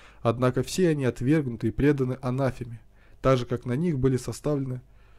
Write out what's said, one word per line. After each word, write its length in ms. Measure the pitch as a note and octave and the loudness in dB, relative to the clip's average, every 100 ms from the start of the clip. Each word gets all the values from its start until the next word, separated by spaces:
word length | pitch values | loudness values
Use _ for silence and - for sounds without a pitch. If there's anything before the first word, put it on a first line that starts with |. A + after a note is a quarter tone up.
| - - | -20 -4
однако 400 | A#2 A#2 B2+ B2+ | -2 2 0 0
все 260 | B2+ - F3+ | -4 0 2
они 160 | D3+ | 2
отвергнуты 640 | C3 A#2+ B2 D#3+ C#3 A2+ A2+ | 0 -2 0 2 0 -2 -4
и 40 | |
преданы 460 | G#2+ C#3 D3 B2+ B2+ | 2 2 2 0 -2
анафеме, 580 | B2+ B2+ C#3 B2+ A#2+ A#2 - - - - | -4 -2 -2 -4 -12 -14 -18 -20 -20 -2
так 180 | C3 C3 | 2 2
же, 80 | A#2+ | 2
как 200 | A#2+ B2+ | -4 -2
на 80 | |
них 240 | B2 F3+ C#3+ | -2 0 2
были 180 | C3+ B2+ | 2 2
составлены, 640 | - A2 - D3 C3+ B2+ - - - | -2 -6 -2 -2 -2 -8 -12 -20 -20